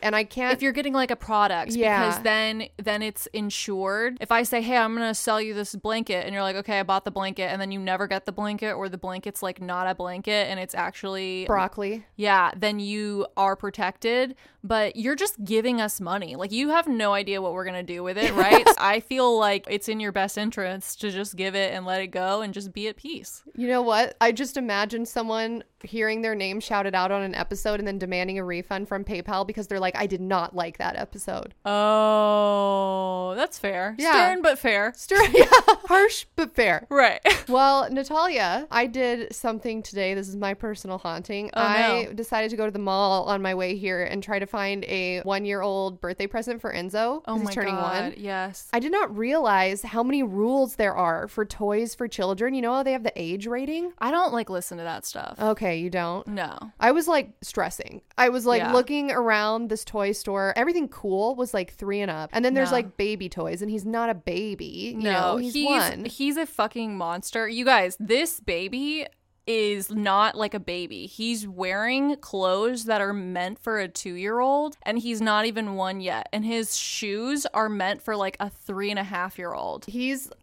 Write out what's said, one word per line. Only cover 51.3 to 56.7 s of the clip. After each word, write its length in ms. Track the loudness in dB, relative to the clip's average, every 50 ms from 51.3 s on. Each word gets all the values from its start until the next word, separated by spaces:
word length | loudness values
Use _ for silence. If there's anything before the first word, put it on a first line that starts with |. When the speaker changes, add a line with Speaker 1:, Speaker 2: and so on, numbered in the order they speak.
| -4 -4 -4
Speaker 1:
toys 520 | -4 -4 -2 -2 0 0 0 0 -2 -4
for 120 | -6 -6 -6
children. 460 | -4 -2 0 0 0 0 -2 -2 0
You 80 | 0
know 120 | 0 0 0
how 100 | 0 0
they 80 | 0
have 100 | 0 0 -2
the 100 | -4 -4
age 320 | -4 -4 -6 -6 -6 -4 -4
rating? 460 | -4 -2 -2 -2 -2 -2 -4 -6 -6 -4
Speaker 2:
I 140 | -2 0
don't, 200 | 2 2 2 2
like, 200 | 0 -2 -4 -4
listen 260 | -4 -6 -6 -8 -8 -8
to 60 | -8
that 220 | -8 -8 -8 -8
stuff. 320 | -10 -10 -10 -10 -10 -6 -2
Speaker 1:
Okay, 380 | 0 0 2 2 0 -2 -2 -2
you 100 | -2 -4
don't? 380 | -2 -2 -2 -2 -4 -6 -8 -8
Speaker 2:
No. 280 | -6 -6 -6 -6 -8 -12 -14 -16